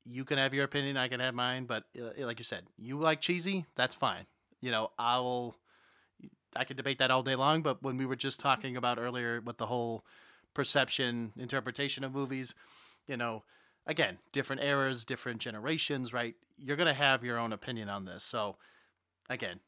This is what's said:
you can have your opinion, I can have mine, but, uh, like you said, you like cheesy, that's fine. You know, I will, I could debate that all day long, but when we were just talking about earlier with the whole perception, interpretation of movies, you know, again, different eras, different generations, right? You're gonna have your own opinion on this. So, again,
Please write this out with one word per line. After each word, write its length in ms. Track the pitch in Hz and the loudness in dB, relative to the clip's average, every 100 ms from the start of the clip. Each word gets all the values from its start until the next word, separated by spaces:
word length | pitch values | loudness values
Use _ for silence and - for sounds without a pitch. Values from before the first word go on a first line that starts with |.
| 120 | -12
you 200 | 123 135 | -8 2
can 120 | 139 | 4
have 160 | 135 | 6
your 120 | 139 139 | 4 2
opinion, 320 | 143 139 135 | 2 0 2
I 100 | 127 | 0
can 120 | 123 | 2
have 120 | 127 | 0
mine, 300 | 120 123 127 120 | 2 0 0 -2
but, 200 | 110 - 127 | -4 -4 -12
uh, 280 | 117 107 123 | -10 -6 -6
like 120 | 113 | -6
you 40 | |
said, 220 | 117 92 90 - | -6 -8 -10 -16
you 200 | 117 143 | -8 2
like 220 | 160 156 | 2 4
cheesy, 440 | - 175 180 190 160 - | 2 0 0 -2 -4 0
that's 200 | 127 - | 0 2
fine. 300 | 127 90 98 _ _ - | 0 0 -8 _ _ -8
You 100 | 127 | -2
know, 220 | 110 110 - | 0 0 -2
I 180 | 117 127 | 2 2
will, 360 | 127 123 120 - _ _ _ _ _ _ - _ _ - | 2 -2 -4 -10 _ _ _ _ _ _ -20 _ _ -2
I 80 | 131 | -2
could 100 | 135 | -2
debate 240 | 135 131 | -2 4
that 100 | 131 | 6
all 140 | 131 | 6
day 120 | 131 127 | 4 4
long, 260 | 139 160 | 6 6
but 200 | 151 127 | 4 0
when 140 | 135 127 | -2 -2
we 80 | 131 | -2
were 120 | 127 | 0
just 200 | 139 - | -2 0
talking 360 | 139 120 131 123 | 2 2 0 0
about 240 | 123 117 | 0 0
earlier 400 | 120 123 120 117 | -2 -2 -2 -2
with 180 | 117 - | -6 -6
the 80 | 113 | -2
whole 360 | 123 117 113 _ - - - _ | 0 -2 -4 _ -20 -20 -20 _
perception, 800 | - 135 143 127 - 123 120 113 110 | -4 2 2 2 2 0 0 -4 -8
interpretation 640 | 123 139 127 123 139 135 | -4 -4 -4 -4 -4 -2
of 100 | 135 | -4
movies, 400 | 139 135 135 127 - - - - _ - | -4 -4 -4 -8 -14 -20 -20 -20 _ -8
you 80 | 123 | -2
know, 280 | 120 110 - _ _ _ - | -2 -4 -10 _ _ _ -4
again, 300 | 160 113 87 _ | 2 0 0 _
different 280 | 139 135 135 | -4 -2 -2
eras, 440 | 143 139 135 123 - | 0 2 2 -2 -6
different 340 | 127 127 113 | -6 -6 -6
generations, 720 | - 107 127 160 - 139 123 | -8 -6 -4 -2 -2 -2 -2
right? 240 | 120 117 - _ _ | -2 -2 -6 _ _
You're 180 | 139 147 | -4 2
gonna 160 | 170 | 2
have 300 | 135 143 131 | 6 4 4
your 140 | 123 117 | 2 0
own 140 | 117 | 0
opinion 340 | 104 - 117 101 | -4 -6 -6 -4
on 160 | 101 | -6
this. 220 | 92 87 - | -6 -10 -6
So, 320 | 120 104 - - _ _ _ _ _ - | -2 -4 -6 -18 _ _ _ _ _ -8
again, 320 | 123 110 98 | -6 -4 -8